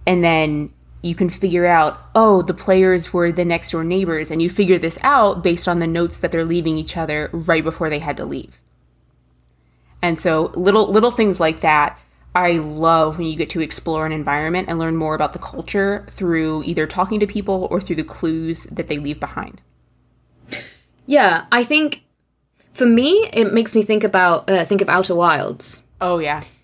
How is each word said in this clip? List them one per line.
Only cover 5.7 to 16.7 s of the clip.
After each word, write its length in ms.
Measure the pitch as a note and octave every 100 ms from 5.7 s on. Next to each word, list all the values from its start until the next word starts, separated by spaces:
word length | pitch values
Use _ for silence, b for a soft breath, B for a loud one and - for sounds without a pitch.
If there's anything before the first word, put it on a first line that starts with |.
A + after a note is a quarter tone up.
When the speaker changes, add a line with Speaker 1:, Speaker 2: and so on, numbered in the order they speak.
| F3
Speaker 1:
the 80 | E3
notes 320 | E3 E3+ -
that 120 | E3
they're 140 | E3
leaving 320 | E3 E3+ D#3+ D#3
each 180 | D#3 F3
other 340 | D#3+ D3+ D3+
right 320 | E3+ D#3+ E3
before 240 | D#3 - D#3+
they 100 | D3+
had 180 | E3 C#3+
to 60 | C#3+
leave. 340 | C#3 - _ _ _ _ _ _ _ _ _ _ _ _ _ _ _
And 180 | F3 E3
so 320 | F3+ D#3+ E3
little, 320 | - F3+ G#3+ G#3
little 200 | G3+ A#3
things 300 | A#3 G#3+ F3+
like 200 | D#3+ D#3+
that, 360 | D#3 D3+ D3 - b b b
I 180 | F3+ F3+
love 640 | E3 D3+ D3+ D#3+ E3 D#3 D#3+
when 80 | E3
you 100 | D#3
get 140 | D3+
to 100 | E3+
explore 460 | D#3 - E3+ D#3 D#3
an 60 |
environment 560 | D#3 D3+ D3 D#3+ F3+ -
and 100 | E3
learn 180 | E3 E3
more 180 | D#3
about 180 | D#3 D3+
the 60 | -
culture 680 | - - - G3+ G3 G3+ -
through 520 | - F3+ E3 D#3 D#3
either 220 | D3+